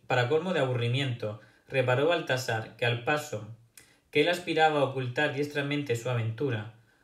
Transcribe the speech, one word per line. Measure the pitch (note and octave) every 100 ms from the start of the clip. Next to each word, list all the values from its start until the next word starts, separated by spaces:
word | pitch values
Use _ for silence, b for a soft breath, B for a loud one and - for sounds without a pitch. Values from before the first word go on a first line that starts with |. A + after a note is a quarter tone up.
| -
para | B2+ A#2
colmo | D#3 F#3
de | E3
aburrimiento, | B2+ B2 A#2+ B2+ C3+ A2+ G#2+ G#2 B B B
reparó | C3+ A#2+ B2+ D3+
Baltasar | E3+ D#3+ B2+ A#2+ A2+ - -
que | A#2+
al | A#2+
paso | - D3+ - G#2+ G#2+ A2+ _ - B B B
que | D3
él | D#3
aspiraba | F3 E3+ D#3 D#3 D3+
a | C3
ocultar | C3 B2+ D3+ D3
diestramente | C3 D3 D3 C#3+ D3 C#3 A#2
su | B2+
aventura, | A#2+ A2+ A2+ C#3+ A2 G#2 - b b